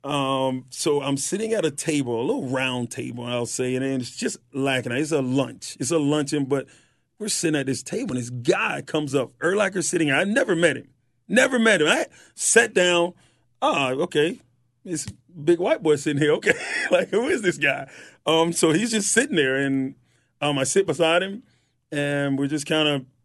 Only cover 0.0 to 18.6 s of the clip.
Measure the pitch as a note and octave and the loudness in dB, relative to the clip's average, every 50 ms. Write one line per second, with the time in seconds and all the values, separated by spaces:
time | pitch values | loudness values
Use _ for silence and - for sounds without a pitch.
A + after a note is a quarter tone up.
0 | - C#3 C#3+ C#3+ C3+ C3+ C3+ C3+ C3+ C3 C3 C3 B2+ B2+ - - - E3 D3 C#3+ | -6 -4 -2 -2 0 0 0 0 0 -2 -2 -4 -10 -12 -12 -4 -2 0 0 0
1 | C3+ C#3 C#3 C#3 - - - G#3 A3 A3 A3+ G#3+ E3+ D#3 C#3+ - - - D#3 D3 | 0 -2 -4 -4 -4 -4 -4 -4 -4 -2 -2 -2 -2 -2 -4 -4 -6 -2 -2 -2
2 | C3+ A#2+ A#2+ A2+ B2 D#3 B3 C#4+ F3+ B2+ C3 C3 C3 C3 B2+ B2 A#2+ A#2+ - - | -2 -2 -4 -4 -2 -2 -2 -4 -4 -4 -4 -2 -2 -4 -4 -4 -6 -6 -8 -10
3 | B2 B2+ A#2+ A#2+ A#2+ A#2+ B2 A#2+ A#2+ A2+ - - B2+ B2+ B2+ B2+ C3 C3+ C3+ C3 | -10 -10 -10 -10 -8 -6 -4 -4 -4 -4 -4 -4 -4 -2 -2 -2 -2 -2 -4 -4
4 | B2 - - - - - - - _ _ - C#3 C3+ C#3 C3+ B2+ A#2 B2+ A#2+ C3 | -6 -8 -10 -6 -6 -6 -6 -8 _ _ -6 -4 -2 0 0 -2 -2 -2 -2 -2
5 | D#3 C#3+ D#3+ C#3+ C3 B2+ B2+ C#3 C3+ A#2+ - - - - - - C3 B2 E3+ D#3+ | -2 0 0 -2 0 0 0 0 0 -2 -6 -14 -16 -16 -10 -8 -4 0 0 0
6 | D3 C#3+ D3 D3+ D3 C#3+ D3+ D3+ C#3 B2+ C#3 C#3 - - - - _ _ _ _ | 2 2 2 0 0 -2 -2 -2 0 0 -2 -2 -2 -6 -16 -20 _ _ _ _
7 | _ _ _ _ G#3 A3 - - - E3 D3+ D3 C3 C3 C3 - - - - G#3 | _ _ _ _ -6 -6 -4 -2 0 0 0 0 0 -2 -4 -4 -6 -8 -8 -6
8 | C4 G#3 B2+ B2+ A#2+ A#2+ B2 B2 A#2+ C#3+ F3+ F#3+ A3 G#3+ - C#3 - - - D#3 | -6 -4 -4 -6 -6 -6 -8 -6 0 0 2 2 2 -4 -4 -6 -8 -4 -4 -4
9 | D3+ C#3+ B2+ C#3 B2 A2+ _ _ - E3 F#3+ G#3 G#3 F#3+ F#3+ F#3+ D#3 - - E3 | -2 0 0 -2 -2 -2 _ _ -2 0 2 2 0 0 0 -2 -4 -2 0 0
10 | D#3+ D3 C3+ C#3+ F3+ G3+ G#3+ C#4 - - F#3 E3 E3+ D#3+ C#3 - - - _ _ | 2 2 2 2 2 2 2 0 2 2 2 4 4 2 2 0 -8 -16 _ _
11 | _ _ _ _ _ - F3+ A#3+ C4 C4+ C4 B3 A3+ A3 G#3 F3 D3+ D#3 G#3+ D#4 | _ _ _ _ _ 2 4 4 4 4 4 4 4 6 6 6 4 4 4 2
12 | - - _ - - _ _ - - - - A3+ A#3+ A3 G#3 G3 F3+ F3+ F3 F3 | 0 -4 _ -20 -20 _ _ -4 -2 4 4 4 4 4 4 2 4 4 4 4
13 | F3 E3+ F3 _ _ _ _ _ _ _ _ _ - D4 D#4 D3 C#3 B2+ C3 C3+ | 2 0 -2 _ _ _ _ _ _ _ _ _ 0 0 2 2 0 0 0 -2
14 | E3+ - - D3 D3 E3 B3+ - _ _ _ _ _ _ _ _ _ G3+ F3 D3+ | -2 0 2 2 2 2 0 -6 _ _ _ _ _ _ _ _ _ -8 -8 -6
15 | - - - _ _ _ F3 E3+ D3 D#3+ F3 E3 F3 A3 D#4+ D#4+ G#3+ D#3+ D3+ C#3+ | -6 -8 -10 _ _ _ -18 -4 2 2 2 4 4 0 0 0 2 2 2 2
16 | D3 D#3 D3 C#3 D3 D3+ D3+ - - G3+ - - - - - - - - F3+ F3 | 2 -2 0 2 2 2 2 2 2 0 0 0 -2 -6 -6 -6 -2 2 2 2
17 | F#3+ - - G3+ A#3+ D4 F#4+ B3+ G#3 F3+ D#3 C#3+ - C#3+ C3+ C#3 C3+ - - - | 2 2 0 -2 0 0 -2 0 0 -2 -2 0 0 0 0 -2 -6 -14 -16 -20
18 | - - - _ _ - D#3 D#3+ E3 E3+ E3+ - | -20 -20 -20 _ _ 0 2 2 2 2 2 2